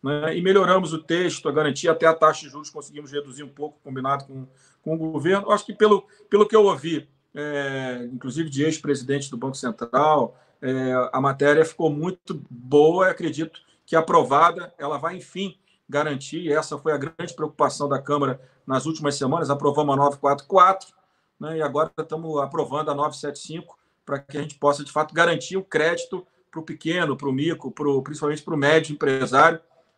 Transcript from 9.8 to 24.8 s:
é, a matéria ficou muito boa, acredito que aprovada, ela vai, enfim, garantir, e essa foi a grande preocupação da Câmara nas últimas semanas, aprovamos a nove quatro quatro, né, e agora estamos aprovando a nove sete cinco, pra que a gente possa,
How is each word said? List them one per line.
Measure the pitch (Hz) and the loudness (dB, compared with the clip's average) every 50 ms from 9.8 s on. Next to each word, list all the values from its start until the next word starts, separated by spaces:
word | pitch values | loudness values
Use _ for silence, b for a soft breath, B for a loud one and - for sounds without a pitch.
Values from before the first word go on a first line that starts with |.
| 123 117 - 135 151 156 156 143 120 110 b b b b b _ | -8 0 2 2 4 6 4 4 2 0 b b b b b _
é, | - 127 131 131 131 131 127 127 123 - - | -6 -4 -4 -2 -2 0 0 0 -2 0 -2
a | 131 | 0
matéria | 135 139 131 135 143 147 147 156 160 | 0 0 0 2 4 4 6 6 4
ficou | 160 - - 165 156 | 2 0 0 0 0
muito | 143 147 160 185 185 _ _ - 185 143 - _ | 0 0 -4 -6 -6 _ _ -12 -12 -12 -12 _
boa, | 131 120 123 127 139 147 147 160 170 185 185 185 | -18 -18 -6 2 4 6 6 6 6 4 2 2
acredito | 165 - 175 156 135 135 160 160 _ - _ _ _ _ _ | 0 -2 -6 -6 -4 -6 -8 -8 _ -20 _ _ _ _ _
que | _ 160 | _ 0
aprovada, | 160 160 165 170 165 135 120 139 147 165 170 170 180 170 160 _ | 0 2 4 4 4 4 4 4 4 4 4 2 -2 -12 -16 _
ela | _ 147 143 151 | _ -8 -6 -6
vai, | 139 143 165 185 | -4 -6 -6 -8
enfim, | 180 - - _ 180 196 190 - _ _ _ _ _ _ | -8 -16 -14 _ -8 -8 -8 -10 _ _ _ _ _ _
garantir, | _ 131 143 151 156 143 135 135 - 151 139 | _ -2 -2 -2 -2 -4 -6 -8 -10 -10 -8
e | 180 156 143 | -4 0 0
essa | 156 156 - 156 | 0 0 -2 -10
foi | 143 - 160 151 | -4 -2 -2 -2
a | |
grande | 139 135 165 - - 175 170 - | -2 -4 -8 -10 -12 -12 -12 -8
preocupação | - 156 151 - - 151 139 - - 147 139 | -8 -8 -8 0 0 0 0 0 -4 -4 -4
da | 139 131 | -4 -4
Câmara | - - 147 147 143 131 123 b b b b b b | -2 -2 -2 0 0 -2 -4 b b b b b b
nas | - 131 131 131 | -4 -4 -2 -2
últimas | 160 160 160 147 143 139 | -4 -6 -4 -4 -4 -2
semanas, | - 139 131 147 170 156 131 | -2 -2 -2 0 -2 0 -2
aprovamos | 139 139 147 147 143 147 151 143 139 | -2 0 0 0 2 2 0 2 2
a | |
nove | 139 143 143 139 | 4 2 2 2
quatro | - - 139 139 139 - | 0 0 0 0 0 -4
quatro, | _ 196 185 180 185 196 190 - _ _ _ _ _ _ _ _ _ _ | _ 6 8 8 8 6 2 -6 _ _ _ _ _ _ _ _ _ _
né, | _ 143 151 165 | _ -10 -8 -4
e | 160 | -4
agora | 156 143 127 147 156 156 _ - | -4 -2 0 0 -2 -2 _ -10
estamos | 156 160 160 160 165 160 151 143 | -8 -8 -8 -8 -6 -4 -2 -2
aprovando | 139 135 - 165 143 120 131 147 156 151 | -2 -2 -2 -4 -4 -2 -4 -4 -4 -4
a | 143 | -2
nove | 143 147 151 147 | -2 -2 -4 -4
sete | - - 147 143 | -6 -10 -10 -10
cinco, | - - - 156 170 175 - - _ _ _ _ _ _ | -10 -14 -14 -14 -14 -14 -16 -20 _ _ _ _ _ _
pra | - 143 | -8 -8
que | 139 139 _ - | -8 -8 _ -8
a | 147 | -8
gente | 147 151 - | -8 -8 -8
possa, | _ - 143 143 143 | _ 0 0 0 0